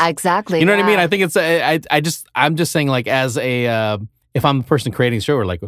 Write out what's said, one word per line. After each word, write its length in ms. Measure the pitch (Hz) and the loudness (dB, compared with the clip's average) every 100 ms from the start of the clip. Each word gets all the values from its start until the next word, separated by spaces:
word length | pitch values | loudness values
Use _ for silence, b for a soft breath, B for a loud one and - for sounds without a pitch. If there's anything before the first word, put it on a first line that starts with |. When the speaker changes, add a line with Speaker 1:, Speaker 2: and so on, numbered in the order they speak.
Speaker 1:
Exactly, 600 | 170 165 185 185 208 170 | -2 0 -2 -2 0 0
Speaker 2:
You 40 | |
know 100 | 170 | 2
what 80 | 202 | 4
I 40 | 190 | 4
mean? 100 | 202 | 2
Speaker 1:
yeah. 80 | |
Speaker 2:
I 20 | 170 | 2
think 180 | 196 | 0
it's, 120 | 185 196 | 0 0
I, 360 | 160 165 131 | 2 0 2
I, 60 | 160 - | -2 0
I 100 | 151 | -2
just, 260 | 156 - - | -2 -6 -8
I'm 220 | - 147 160 | 0 0 2
just 160 | 165 | 0
saying, 160 | 165 143 | 0 0
like, 180 | 131 120 | -2 0
as 300 | 131 131 120 | 0 0 -2
a, 300 | 127 123 120 | -2 -2 0
uh, 320 | 117 110 104 107 _ _ | 0 -2 -4 -8 _ _
if 140 | 127 143 | 0 2
I'm 100 | 135 | 0
the 60 | |
person 260 | 120 147 127 | 0 0 0
creating 280 | 107 123 117 | 0 0 0
the 40 | |
show, 120 | 123 143 | 0 0
we're 80 | |
like, 160 | 95 87 | 0 -4